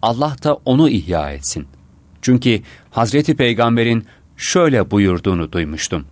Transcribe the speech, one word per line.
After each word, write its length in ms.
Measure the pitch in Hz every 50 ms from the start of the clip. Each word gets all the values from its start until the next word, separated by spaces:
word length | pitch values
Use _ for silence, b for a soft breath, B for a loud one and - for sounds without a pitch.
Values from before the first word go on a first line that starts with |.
| -
Allah 340 | 117 120 117 143 151 143 127 -
da 100 | 151 147
onu 340 | - _ - 127 135 160 147
ihya 420 | - 101 80 78 90 82 76 71
etsin. 360 | 73 71 71 - - 80 69 - - - _ _ _ _ _ _ _ - -
Çünkü 380 | - 127 123 123 127 117 104 B B B B B B
Hazreti 460 | B 110 117 110 98 143 151 165 156
Peygamber'in 680 | - 135 120 117 101 117 120 120 117 117 120 117 113 110 b b b b b _
şöyle 540 | - - - - 180 175 156 135 117 95 -
buyurduğunu 640 | 104 101 101 95 90 85 - 98 95 87 82 76 -
duymuştum. 520 | 90 82 73 76 78 - - - 82 69 69